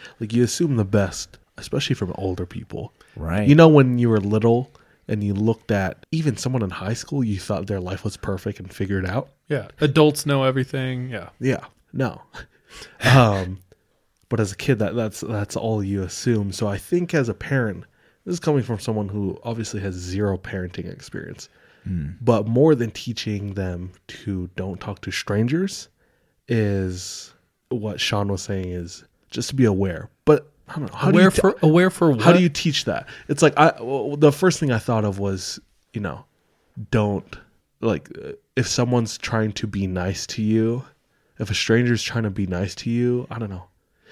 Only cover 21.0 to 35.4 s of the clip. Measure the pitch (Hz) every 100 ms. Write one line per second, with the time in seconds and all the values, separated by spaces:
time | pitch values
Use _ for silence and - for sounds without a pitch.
21 | - - - - - _ _ _ - 90
22 | 73 90 120 113 107 117 160 143 113 -
23 | - 110 - 104 101 98 92 87 90 -
24 | - - - 95 90 - 92 90 - 98
25 | - - - 104 117 160 196 - - _
26 | _ _ _ _ - 120 104 98 92 92
27 | - - - _ _ _ - 123 107 98
28 | - 107 101 95 - 98 92 90 85 -
29 | - _ _ - 120 135 117 95 98 82
30 | - _ - 151 - _ - - 143 -
31 | 156 190 185 - 190 - 156 165 185 -
32 | 165 127 110 175 180 143 165 143 - 90
33 | - - - 139 156 - 156 - 117 135
34 | 113 147 151 139 185 170 151 113 - 113
35 | 104 98 101 95